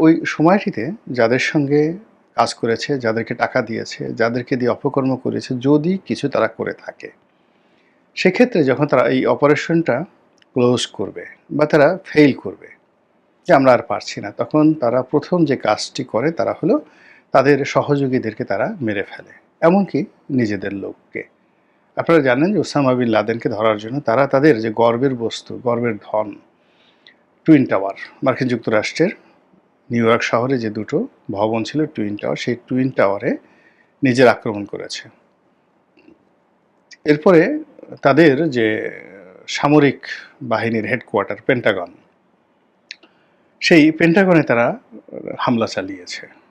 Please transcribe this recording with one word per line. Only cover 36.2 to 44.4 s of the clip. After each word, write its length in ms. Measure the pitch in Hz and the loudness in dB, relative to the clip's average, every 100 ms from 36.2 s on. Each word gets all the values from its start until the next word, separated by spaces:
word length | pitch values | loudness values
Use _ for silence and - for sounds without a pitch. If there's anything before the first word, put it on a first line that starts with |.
| _ _ _ _ _ _ _ - | _ _ _ _ _ _ _ -6
এরপরে 360 | 156 147 202 170 190 302 - - - - | 0 2 6 6 4 0 -8 -20 -20 -2
তাদের 480 | 139 135 165 135 165 123 | 2 6 6 4 0 0
যে 100 | 110 107 110 - - - - - - | 0 -2 -6 -12 -18 -20 -20 -20 -12
সামরিক 540 | - 185 - 107 - - - - _ | -4 4 6 4 2 -8 -16 -18 _
বাহিনীর 440 | 127 113 113 113 104 | -6 -4 -2 -4 -4
হেডকোয়ার্টার 500 | 120 - 104 98 101 - | -6 -4 -4 -4 -4 -2
পেন্টাগন, 440 | 127 117 95 87 - _ _ _ _ _ _ _ _ _ - _ _ _ _ _ _ | 0 0 -2 -6 -16 _ _ _ _ _ _ _ _ _ -20 _ _ _ _ _ _
সেই 240 | - 170 156 156 | 2 6 6 4
পেন্টাগনে 440 | 170 170 190 170 | 2 4 4 4